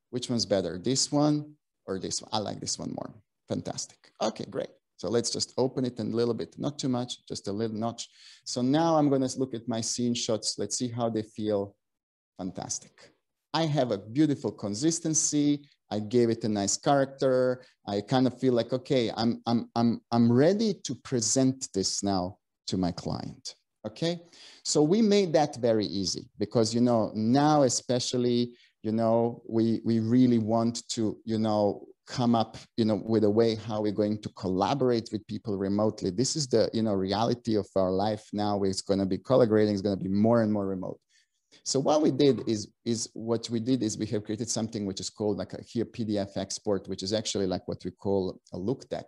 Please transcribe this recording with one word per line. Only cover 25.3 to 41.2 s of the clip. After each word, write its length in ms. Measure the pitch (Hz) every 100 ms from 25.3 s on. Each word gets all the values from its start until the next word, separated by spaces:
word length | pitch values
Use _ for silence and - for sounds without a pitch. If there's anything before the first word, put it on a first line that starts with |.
that 240 | 156 147 120
very 280 | 117 110 92
easy 440 | 98 87 - - -
because, 360 | 104 123 110
you 60 | 117
know, 320 | 123 120 104
now 500 | 107 110 135 147 151
especially, 920 | 131 - - 123 - 127 123 120 120 120 _ _
you 100 | 107
know, 480 | 113 113 117 117 120 -
we, 320 | 113 113 110
we 160 | 110 113
really 380 | 110 127 127 120
want 500 | 107 113 117 117 -
to, 280 | - 107 - 113
you 140 | 110
know, 460 | 110 104 104 - - - -
come 280 | - 120 117
up, 200 | 113 - - -
you 80 | 110
know, 160 | 104
with 220 | 110 113 104
a 40 |
way 260 | 107 117 113
how 260 | 107 107
we're 100 | 104
going 300 | 101 104 107
to 80 | -
collaborate 800 | - 95 92 98 139 127 117 110
with 160 | 107 -
people 300 | 104 - 98
remotely. 520 | 98 101 107 104 104
This 280 | 90 135 160
is 100 | 135
the, 220 | 113 95
you 100 | 113
know, 100 | 110
reality 600 | 98 95 98 120 120 - 107
of 120 | 95 95
our 160 | 92
life 320 | 92 104 107 -
now. 320 | 101 104 101
It's 180 | 98 92
gonna 240 | - 95 95
be 120 | 92
color 280 | - 131 120
grading, 280 | 107 107
it's 80 | 101
gonna 160 | 101 95
be 100 | 92
more 340 | 101 110 117
and 120 | 107
more 140 | 104 98
remote. 320 | 95 95 - _ _